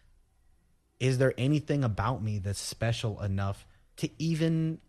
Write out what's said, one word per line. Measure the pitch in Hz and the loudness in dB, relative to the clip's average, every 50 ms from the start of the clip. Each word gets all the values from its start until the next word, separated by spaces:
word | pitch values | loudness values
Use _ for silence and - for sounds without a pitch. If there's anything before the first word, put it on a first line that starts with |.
| _ _ _ _ _ _ _ _ _ _ _ _ _ _ _ _ _ _ _ _ | _ _ _ _ _ _ _ _ _ _ _ _ _ _ _ _ _ _ _ _
is | 123 131 131 123 | 0 2 4 4
there | 135 131 - - | 4 4 4 2
anything | 123 139 151 147 - - 147 143 135 | 2 2 2 2 2 0 0 2 2
about | 117 95 - 98 117 135 104 107 | 2 2 2 0 0 0 -2 -2
me | 110 107 104 | -4 -2 -2
that's | 92 101 98 - | -2 -4 -4 -4
special | - - - - 113 117 117 - - 110 101 - | -6 -10 -6 -2 -2 -2 -2 -2 -2 -4 -4 -4
enough | 104 101 98 98 98 98 101 - - - - _ _ _ _ - | -4 -2 -2 -2 -2 -2 -4 -6 -10 -18 -20 _ _ _ _ -6
to | - 160 - - | -6 -6 -4 -4
even | 156 165 165 151 165 165 165 160 160 160 160 - - | -2 -2 0 0 2 2 2 2 0 -2 -4 -6 -10